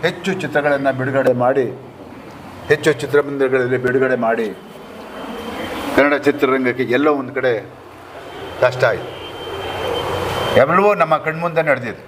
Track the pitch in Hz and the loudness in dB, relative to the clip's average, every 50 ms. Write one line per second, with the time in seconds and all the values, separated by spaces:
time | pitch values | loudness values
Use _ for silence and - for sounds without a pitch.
0 | - 170 175 - - 190 185 185 156 139 - 151 143 147 143 139 139 139 131 127 | 0 -2 -2 -2 -4 -4 -2 -2 -4 0 0 0 2 2 0 2 0 0 0 0
1 | 131 131 127 139 131 127 127 123 120 123 135 139 123 110 - - - - - - | -2 0 0 2 2 4 2 4 2 2 4 2 0 0 -4 -8 -14 -18 -18 -18
2 | - - - - - - - - - - - - - - 147 151 - 160 147 131 | -18 -18 -18 -18 -18 -18 -18 -16 -16 -16 -16 -16 0 0 2 4 4 2 2 2
3 | 147 131 135 147 139 143 143 139 135 127 127 131 123 123 131 123 123 123 123 131 | -2 2 2 2 2 2 0 0 2 2 4 2 2 2 0 0 2 2 2 4
4 | 131 131 127 120 117 113 117 117 113 104 92 - - - - - - - - - | 4 2 2 2 2 0 0 0 -2 -4 -6 -10 -16 -18 -18 -18 -18 -18 -16 -16
5 | - - - - - - - - - - - - - - - - - - - - | -16 -14 -14 -14 -12 -12 -12 -10 -10 -10 -10 -8 -8 -8 -8 -8 -6 0 2 4
6 | 139 143 147 139 139 147 139 - 143 135 131 135 127 123 120 127 127 110 120 127 | 4 4 4 4 2 2 4 4 2 2 4 2 2 0 0 0 0 2 2 4
7 | 143 151 151 139 131 123 123 131 127 127 117 104 - - - - - - - - | 4 4 2 2 -2 -4 -4 0 0 0 0 0 -4 -10 -18 -20 -20 -20 -20 -20
8 | - - - - - - - - - - - - - 127 123 127 131 120 104 87 | -20 -18 -18 -16 -16 -16 -14 -14 -14 -12 -2 2 2 2 4 4 2 2 2 0
9 | - - - - - - - - - - - - - - - - - - - - | -6 -10 -12 -12 -14 -12 -12 -12 -10 -10 -10 -8 -8 -8 -6 -6 -4 -4 -4 -4
10 | - - - - - - - - - - - 104 127 135 170 185 196 208 208 175 | -4 -4 -4 -4 -4 -4 -4 -4 -2 2 4 4 4 6 4 4 6 4 4 4
11 | 165 156 156 147 151 160 160 160 170 170 160 160 160 156 139 123 120 113 95 - | 4 2 2 0 0 -4 -4 -2 -4 0 0 0 2 2 2 0 0 -8 -8 -10
12 | - | -14